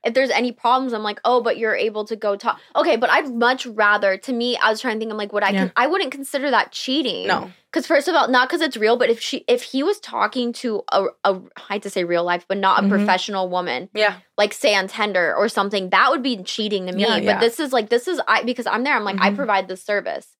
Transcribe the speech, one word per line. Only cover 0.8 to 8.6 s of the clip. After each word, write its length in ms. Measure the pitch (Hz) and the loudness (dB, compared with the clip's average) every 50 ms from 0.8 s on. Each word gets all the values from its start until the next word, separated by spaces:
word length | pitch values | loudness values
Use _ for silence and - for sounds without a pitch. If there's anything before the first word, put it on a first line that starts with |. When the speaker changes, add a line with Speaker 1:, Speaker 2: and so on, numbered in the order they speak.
| 269 254 | 0 -2
Speaker 1:
I'm 100 | 233 214 | -4 -4
like, 160 | 214 208 202 - - | -4 -6 -6 -2 0
"Oh, 160 | 233 247 247 | 2 2 2
but 160 | 214 233 - | 2 0 -2
you're 180 | - 226 220 - | 0 -2 -2 0
able 300 | - 196 220 208 214 208 | 0 -2 -2 -2 -6 -6
to 80 | 208 233 | -6 -8
go 200 | 214 220 208 202 | -4 -2 -4 -4
talk." 240 | 202 - 233 - - - _ _ | -2 -2 -4 -4 -4 -10 _ _
Okay, 200 | - - 339 294 | 0 2 2 2
but 120 | 226 240 - | 2 4 4
I'd 240 | 220 302 320 277 240 | 4 2 2 0 -2
much 300 | 233 240 240 262 254 - | 2 2 2 2 0 -4
rather, 500 | 247 214 214 208 208 208 208 - 196 190 190 | -10 -2 2 2 4 4 4 2 0 0 -2
to 140 | - - 254 | -4 -6 -4
me, 200 | 233 240 247 240 - | -2 -2 -2 -2 0
I 100 | - 220 | 0 0
was 100 | 220 214 | 0 0
trying 160 | - 254 214 | -2 -4 -4
to 20 | 220 | -4
think, 100 | 220 220 | -6 -6
I'm 60 | 214 | -6
like, 160 | 214 208 208 | -6 -8 -4
"Would 100 | 208 208 | -2 0
I 80 | 202 196 | 0 2
Speaker 2:
Yeah. 80 | 202 190 | 2 0
Speaker 1:
con-, 120 | 185 180 - | -2 0 0
I 100 | - 240 | 0 0
wouldn't 260 | 302 349 381 381 262 | 2 0 -2 -2 -4
consider 380 | 262 277 269 - - 269 262 294 | -6 -10 -12 -6 -6 -4 -2 2
that 220 | 247 214 - - | 2 0 0 -2
cheating." 540 | - - - - 262 302 269 233 180 90 90 202 | -6 -10 -6 -2 -2 -2 -2 -2 -4 -4 -2 -2
Speaker 2:
No. 220 | 185 - - 185 - _ _ _ | -2 -2 -2 -10 -16 _ _ _
Speaker 1:
'Cause 140 | - 330 - | -6 -6 0
first 200 | - 370 285 277 | 2 2 2 2
of 80 | 349 330 | 2 2
all, 140 | 302 - - | 2 2 4
not 200 | 262 247 254 247 | 4 4 4 4
'cause 120 | - 330 | 0 0